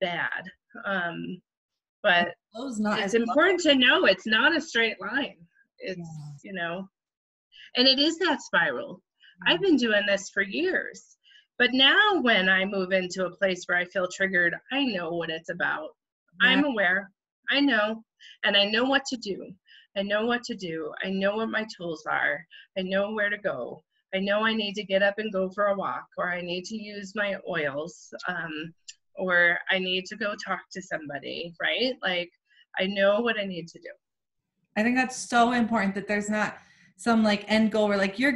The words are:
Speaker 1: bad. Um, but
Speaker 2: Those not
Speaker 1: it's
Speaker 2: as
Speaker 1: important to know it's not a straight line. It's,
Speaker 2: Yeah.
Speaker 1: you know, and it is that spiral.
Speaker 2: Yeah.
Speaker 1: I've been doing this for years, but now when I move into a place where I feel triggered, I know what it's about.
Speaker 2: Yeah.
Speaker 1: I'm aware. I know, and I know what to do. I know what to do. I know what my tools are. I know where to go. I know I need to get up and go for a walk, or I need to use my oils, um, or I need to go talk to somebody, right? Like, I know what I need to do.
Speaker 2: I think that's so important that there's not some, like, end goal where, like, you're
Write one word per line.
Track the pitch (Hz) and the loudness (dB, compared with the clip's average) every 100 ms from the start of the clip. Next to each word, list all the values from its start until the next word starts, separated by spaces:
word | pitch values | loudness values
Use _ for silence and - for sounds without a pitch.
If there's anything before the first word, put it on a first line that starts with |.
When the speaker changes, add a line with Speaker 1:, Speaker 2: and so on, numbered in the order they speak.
Speaker 1:
bad. | 180 170 131 - 180 - _ 240 202 | -4 -2 -4 -6 -10 -16 _ -12 -6
Um, | 190 175 165 170 185 _ _ _ _ _ _ | -4 -4 -6 -10 -12 _ _ _ _ _ _
but | 208 175 - - _ 226 | 4 4 2 -4 _ -12
Speaker 2:
Those | 277 214 | -8 -2
not | 208 214 | -2 0
Speaker 1:
it's | 202 | 0
Speaker 2:
as | 226 | 0
Speaker 1:
important | 233 262 349 359 | 4 6 6 6
to | 311 277 | 6 6
know | 254 311 277 | 6 6 6
it's | 190 214 | 4 2
not | 220 269 330 | 4 4 2
a | |
straight | - 233 226 202 | 0 0 0 -2
line. | 190 254 262 - 170 _ _ - | -6 -4 -4 -8 -20 _ _ -14
It's, | - 185 | -10 -8
Speaker 2:
Yeah. | 170 156 147 143 | -10 -12 -14 -16
Speaker 1:
you | 208 | -12
know, | 190 170 175 190 _ _ _ _ _ _ - - - | -6 -6 -6 -10 _ _ _ _ _ _ -20 -8 2
and | 262 | 4
it | 262 | 6
is | 294 330 | 2 2
that | 359 277 | 0 0
spiral. | - 180 160 127 - - _ _ - - 233 | 0 0 2 -2 -6 -12 _ _ -20 -6 0
Speaker 2:
Yeah. | |
Speaker 1:
I've | 339 | 2
been | 392 277 | 4 4
doing | 233 208 208 | 4 2 2
this | 196 196 | 0 -2
for | - | -4
years, | 196 226 359 339 - 190 - _ _ _ _ - | -2 -2 -2 -2 -6 -14 -20 _ _ _ _ 0
but | 247 | 2
now | 254 269 349 415 370 | 6 6 6 6 4
when | 247 208 185 | 4 4 4
I | 190 196 | 2 2
move | 196 185 | -2 0
into | 190 180 185 180 | 0 0 -4 -4
a | 175 | -2
place | 196 180 - | -2 -2 -2
where | 180 | -2
I | 180 | -2
feel | 196 180 | -4 -4
triggered, | - 190 185 175 170 - | -2 0 2 2 0 -6
I | 262 269 | -4 -2
know | 190 165 | -2 -4
what | 170 165 | -4 -4
it's | 160 165 | -8 -8
about. | 170 143 147 156 _ _ _ _ 180 | -6 -4 -4 -8 _ _ _ _ 0
Speaker 2:
Yeah. | 233 | 4
Speaker 1:
I'm | 262 294 | 4 2
aware. | 220 180 190 196 _ _ _ - | 2 0 0 -4 _ _ _ -2
I | 262 | 2
know, | 285 226 214 226 - _ - - | 2 2 0 -2 -12 _ -20 -6
and | 208 202 | 0 2
I | 202 | 4
know | 220 262 | 2 2
what | 277 277 | 2 0
to | 247 | -10
do. | 208 175 - 190 _ - _ 202 | -8 -10 -10 -18 _ -20 _ -6
I | |
know | 202 208 233 | -2 0 0
what | 240 233 | -2 -4
to | 208 | -10
do. | 185 160 151 - | -8 -8 -8 -8
I | 190 | -6
know | 190 196 214 | -2 0 0
what | 220 | -2
my | 214 214 - | -4 -6 -8
tools | 175 156 151 | -10 -8 -4
are. | 143 135 147 - - - - | -2 0 -2 -8 -20 -14 -8
I | |
know | 185 190 202 | -2 -2 -2
where | 220 202 | -2 -4
to | 208 | -2
go. | 202 135 120 - _ _ _ | -6 -6 -8 -12 _ _ _
I | 190 | -4
know | 196 208 220 | 0 0 0
I | |
need | 220 202 196 | 0 -4 -6
to | |
get | 190 190 | -2 0
up | 202 202 | 0 -2
and | 220 | -4
go | 190 190 | -2 -4
for | 190 202 | -2 -2
a | 196 | -2
walk, | 156 123 - - | -4 -6 -10 -8
or | 175 | -6
I | 180 | -6
need | 175 180 185 | -6 -8 -8
to | 220 | -12
use | 208 208 196 208 | -12 -12 -10 -6
my | 202 190 - | -4 -6 -6
oils, | 170 147 139 165 - - - - | -4 -4 -4 -8 -12 -18 -14 -10
um, | 175 165 151 165 - - - _ - | -8 -8 -10 -12 -16 -20 -20 _ -6
or | 190 175 175 175 - | 0 4 4 2 -2
I | 190 | -2
need | 185 185 185 | -2 -4 -6
to | 196 | -8
go | 208 208 | -6 -6
talk | - 175 - | -8 -8 -8
to | 190 | -14
somebody, | 180 160 147 143 123 135 170 170 | -10 -10 -8 -10 -10 -10 -10 -6
right? | 165 160 254 240 | -4 -2 -2 -2
Like, | 190 180 175 _ _ _ _ - | -4 -4 -6 _ _ _ _ -4
I | 190 | -2
know | 202 196 208 | 2 2 4
what | 240 214 | 0 -2
I | 196 | -4
need | 175 165 | -6 -12
to | - | -16
do. | - - _ _ _ _ _ _ _ - | -20 -20 _ _ _ _ _ _ _ -2
Speaker 2:
I | |
think | 226 254 | 0 2
that's | 254 - | 0 -4
so | - 240 233 | 0 4 4
important | 247 220 226 196 196 | 4 2 2 0 -2
that | 202 | -2
there's | 208 208 | -4 -2
not | 214 202 - _ _ _ - | -2 -2 -6 _ _ _ -6
some, | - 226 | 2 4
like, | 214 208 - | 4 2 2
end | 220 220 | 2 4
goal | 214 208 | 4 2
where, | 202 | 2
like, | 196 196 | 0 0
you're | 277 | 0